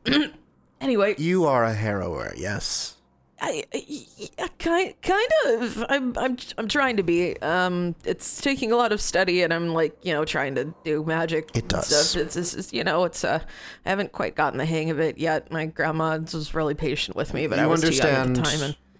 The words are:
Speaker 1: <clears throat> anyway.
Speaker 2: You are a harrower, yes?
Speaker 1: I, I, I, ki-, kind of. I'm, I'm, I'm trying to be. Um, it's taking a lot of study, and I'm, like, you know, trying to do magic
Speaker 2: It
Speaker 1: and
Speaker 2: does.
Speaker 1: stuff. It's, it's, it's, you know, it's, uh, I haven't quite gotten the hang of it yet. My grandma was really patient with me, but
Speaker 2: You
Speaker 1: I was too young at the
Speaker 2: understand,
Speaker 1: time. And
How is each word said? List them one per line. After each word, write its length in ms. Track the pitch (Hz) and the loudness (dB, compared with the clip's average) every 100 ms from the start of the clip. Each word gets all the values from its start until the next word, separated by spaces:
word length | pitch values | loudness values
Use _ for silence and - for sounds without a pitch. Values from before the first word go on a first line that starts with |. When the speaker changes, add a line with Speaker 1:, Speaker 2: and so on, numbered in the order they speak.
| - 277 294 - | 0 2 0 -4
Speaker 1:
<clears throat> 420 | _ _ _ - | _ _ _ -6
anyway. 360 | 269 226 202 208 | 0 2 2 2
Speaker 2:
You 280 | 160 185 160 | 2 4 4
are 180 | 131 | 4
a 100 | 113 | 2
harrower, 580 | 110 107 101 87 73 55 - | 0 -2 -2 -4 -6 -8 -6
yes? 580 | 90 120 - - - - _ _ _ - | -6 -4 -4 -4 -6 -12 _ _ _ -8
Speaker 1:
I, 220 | - 160 - | -4 -4 -4
I, 320 | - - 294 - - 202 - | -8 -8 -12 -12 -16 -14 -8
I, 100 | 220 - | -8 -4
ki-, 360 | 330 339 381 - | 0 2 0 -4
kind 260 | - 392 494 622 494 | -2 0 2 2 2
of. 380 | 233 233 - 233 | 2 0 -4 -2
I'm, 280 | 277 254 - | 0 0 -2
I'm, 200 | 262 247 - - | -2 -2 -8 -6
I'm 100 | 226 | -2
trying 280 | 294 269 220 | 2 2 2
to 40 | |
be. 360 | 170 170 175 - | 2 2 2 -2
Um, 540 | 143 175 180 180 175 170 | 0 2 2 2 -2 -4
it's 360 | - - - - | -4 -2 -2 -2
taking 300 | 285 269 226 | 0 0 2
a 60 | 240 | 2
lot 160 | 240 | 2
of 80 | 214 | 0
study, 420 | - 175 185 180 | 0 0 2 2
and 100 | 170 | 2
I'm, 160 | 165 170 | 2 0
like, 280 | 165 156 - | 0 0 -2
you 100 | 185 | -2
know, 120 | 151 | -2
trying 300 | 156 - 139 | 0 0 -2
to 180 | 135 143 165 | -2 -4 -6
do 200 | 165 151 | -2 -2
magic 460 | 156 160 160 160 156 | 0 0 0 -2 -2
Speaker 2:
It 80 | - | -4
Speaker 1:
and 60 | - | -2
Speaker 2:
does. 180 | - - 147 - | -2 2 2 4
Speaker 1:
stuff. 120 | 175 | 2
It's, 140 | 160 170 | -2 -2
it's, 180 | 175 | -4
it's, 180 | - 185 | -4 -6
you 120 | - | -4
know, 200 | - 165 | -2 0
it's, 200 | 180 - | 0 0
uh, 160 | - 156 - - - - | -2 -2 -4 -14 -18 -12
I 40 | - | -4
haven't 240 | 196 - | -2 -2
quite 240 | - 107 - | -4 -6 0
gotten 220 | 147 123 | 0 0
the 80 | 151 | -2
hang 240 | 160 160 | 0 0
of 100 | 151 | 0
it 180 | 160 - | 0 0
yet. 320 | 160 156 - | 0 -2 -2
My 160 | 160 156 | -6 -6
grandma 520 | - 156 160 160 156 | -2 -2 0 0 -2
was 360 | 160 165 151 | -4 -6 -4
really 200 | 160 156 | -2 -2
patient 420 | 147 156 143 - - | 0 -2 -2 -4 -4
with 180 | 120 | -4
me, 120 | 131 147 | -2 0
but 120 | 92 | 2
Speaker 2:
You 60 | |
Speaker 1:
I 20 | 135 | 4
was 140 | 165 | 4
too 60 | 160 | 4
young 40 | 131 | 4
at 40 | 131 | 4
the 80 | 135 | 4
Speaker 2:
understand, 240 | 127 127 147 151 | 4 2 2 0
Speaker 1:
time. 20 | 143 | -2
And 80 | 147 _ _ | -6 _ _